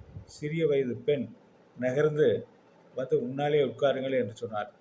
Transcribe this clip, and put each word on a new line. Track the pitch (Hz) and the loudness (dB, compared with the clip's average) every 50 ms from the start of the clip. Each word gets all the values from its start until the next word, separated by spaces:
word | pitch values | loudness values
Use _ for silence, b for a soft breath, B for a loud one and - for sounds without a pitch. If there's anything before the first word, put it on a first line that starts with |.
| - - - - - | -20 -20 -18 -18 -18
சிறிய | - - - 151 147 156 165 165 | -18 -14 -10 -8 -6 -2 0 2
வயது | 151 143 139 135 123 113 | 2 2 2 2 0 -4
பெண் | 104 - - 147 139 120 - - - - _ _ _ _ _ _ - | -2 0 0 0 0 0 -4 -10 -16 -20 _ _ _ _ _ _ -4
நகர்ந்து | 123 127 127 143 151 156 151 147 151 123 104 117 - - _ _ _ _ _ _ _ _ - | -4 -2 2 2 2 2 2 4 4 4 4 2 -2 -8 _ _ _ _ _ _ _ _ -8
வந்து, | 123 131 - - 147 | -8 -2 0 0 0
"முன்னாலே | 123 123 131 139 143 147 151 151 143 | 0 -2 -4 -2 0 2 2 2 2
உட்காருங்கள்" | 123 123 117 143 139 131 131 131 135 135 131 | 2 0 0 0 2 2 0 -2 -2 0 0
என்று | 120 104 - | -2 -2 -6
சொன்னார். | - - 107 107 104 104 - - _ | -10 -10 -8 -6 -6 -6 -8 -10 _